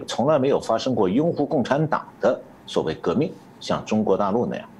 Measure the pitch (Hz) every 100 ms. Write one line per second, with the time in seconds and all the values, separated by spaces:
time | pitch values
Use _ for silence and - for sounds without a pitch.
0 | - - 135 151 135 113 - 113 131 110
1 | 92 110 165 147 147 156 110 139 156 -
2 | - - - - - - - - 78 78
3 | - 90 175 - - - - 78 - 107
4 | 104 95 101 107 82 - - -